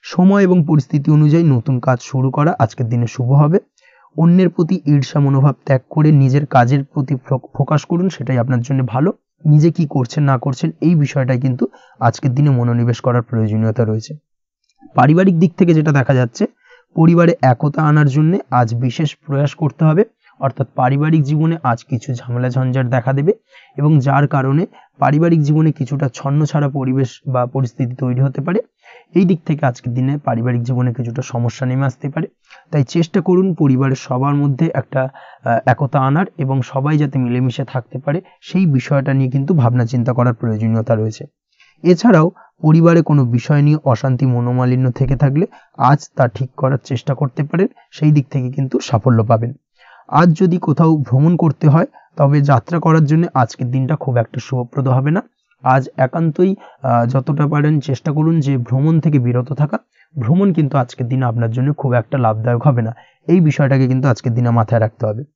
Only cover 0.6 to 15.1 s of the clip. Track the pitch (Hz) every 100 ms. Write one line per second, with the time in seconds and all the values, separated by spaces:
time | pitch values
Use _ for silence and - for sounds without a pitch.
0.6 | 156 156 - 151 143 151 151 160 170 127
1.6 | 113 127 131 127 - 131 131 139 147 -
2.6 | 113 - 117 120 117 - 123 139 147 185
3.6 | - _ _ _ _ - 165 175 180 170
4.6 | 160 185 139 147 127 151 139 135 143 135
5.6 | - 135 _ 156 151 147 135 139 147 131
6.6 | 120 143 143 - 131 131 - 131 - -
7.6 | 139 151 - 170 185 - 123 127 120 123
8.6 | 117 135 117 110 165 - _ _ 156 151
9.6 | 165 160 151 143 120 - 143 131 143 131
10.6 | 160 156 156 170 139 139 127 127 131 127
11.6 | - _ _ _ 117 - 135 123 147 127
12.6 | 120 120 117 110 131 120 117 117 110 110
13.6 | 110 110 110 110 - 151 _ _ _ _
14.6 | _ _ - - 156